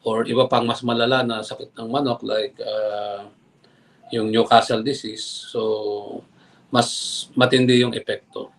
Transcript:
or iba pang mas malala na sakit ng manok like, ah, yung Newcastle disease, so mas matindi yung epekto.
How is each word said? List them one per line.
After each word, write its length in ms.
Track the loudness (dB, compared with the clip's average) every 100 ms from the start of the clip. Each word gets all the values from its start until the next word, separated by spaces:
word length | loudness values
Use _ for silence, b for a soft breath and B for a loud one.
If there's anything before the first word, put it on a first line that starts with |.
or 240 | -2 -2 2
iba 220 | 2 4
pang 160 | 2 2
mas 160 | -2
malala 400 | 0 2 2 2
na 140 | 0 -4
sakit 260 | -8 -12 -14 -12
ng 100 | -4
manok 340 | -2 0 -2 -2
like, 320 | -2 -2 -8
ah, 580 | -6 -4 -4 -4 -6 -10 -14 _ _ _ b b b b -8
yung 180 | -4 2
Newcastle 540 | 2 6 6 6 -2
disease, 680 | -2 -4 -6 -10 -12 -12 -8
so 720 | -4 -2 -2 -4 -6 -8 -14 -16 b b b _
mas 160 | 2 2 -4 -8 -8 -6 2
matindi 480 | 4 6 6 6
yung 80 | 4
epekto. 540 | -2 -6 -8 _ -12 -12